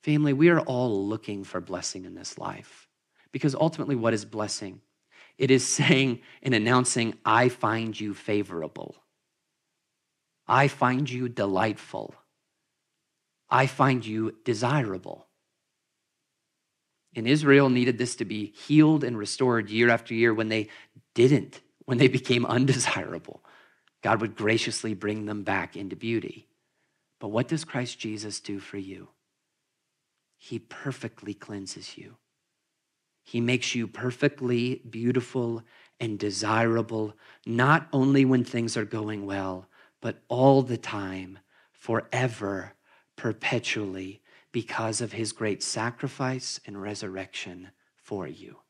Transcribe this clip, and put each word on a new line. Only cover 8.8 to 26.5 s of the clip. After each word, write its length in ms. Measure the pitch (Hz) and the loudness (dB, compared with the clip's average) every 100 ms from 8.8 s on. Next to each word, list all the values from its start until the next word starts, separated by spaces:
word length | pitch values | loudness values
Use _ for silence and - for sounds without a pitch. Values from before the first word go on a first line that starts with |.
| 50 - _ _ _ _ _ _ _ _ _ _ _ _ _ _ - | -14 -18 _ _ _ _ _ _ _ _ _ _ _ _ _ _ 2
I 220 | 123 139 | 4 4
find 420 | - 127 127 143 | 4 0 2 -2
you 180 | 123 127 | -4 -6
delightful. 840 | 120 101 95 110 98 - - 52 - _ _ _ _ _ _ _ _ _ _ _ _ _ | -2 0 2 0 -2 -10 -12 -12 -16 _ _ _ _ _ _ _ _ _ _ _ _ _
I 160 | 123 131 | 2 2
find 380 | - 139 127 | 2 2 2
you 320 | 110 110 110 - | -2 -4 -4 -4
desirable." 840 | - 107 123 147 113 92 - 50 _ _ _ _ _ _ _ _ _ _ _ _ _ _ _ _ _ _ _ | -4 -2 2 0 0 -6 -10 -16 _ _ _ _ _ _ _ _ _ _ _ _ _ _ _ _ _ _ _
And 120 | 123 113 | -6 2
Israel 420 | 151 147 139 139 | 2 8 8 8
needed 300 | 123 123 123 | 4 2 0
this 180 | 123 - | -4 -4
to 80 | |
be 280 | 98 107 104 | -6 -6 -8
healed 480 | - - 151 156 156 | -12 4 8 8 6
and 160 | 131 113 | 0 -4
restored 520 | 104 - 127 117 104 | -6 0 2 2 0
year 180 | 110 120 | 4 4
after 260 | 117 - | 4 0
year. 180 | 113 117 | 2 2
When 160 | 110 110 | 2 0
they 200 | 110 104 - - - _ | -2 -4 -10 -20 -20 _
didn't, 460 | - 127 139 85 - _ _ | 4 6 6 2 -14 _ _
when 140 | - 123 | -4 4
they 100 | 135 | 4
became 380 | 131 - 120 120 | 4 0 0 2
undesirable, 1000 | 123 135 131 - - - 87 - - _ - _ _ _ _ | 2 2 2 0 -2 -6 -10 -12 -20 _ -20 _ _ _ _
God 200 | - 110 | 0 0
would 160 | 110 101 | 0 -2
graciously 580 | 107 113 117 110 113 | 0 2 0 -4 -6
bring 320 | 98 104 107 104 | -6 -4 -4 -6
them 160 | 104 | -6
back 340 | 101 98 82 - | -4 -4 -4 -10
into 200 | 98 82 | -10 -8
beauty. 520 | 113 113 - - _ | -4 -4 -4 -14 _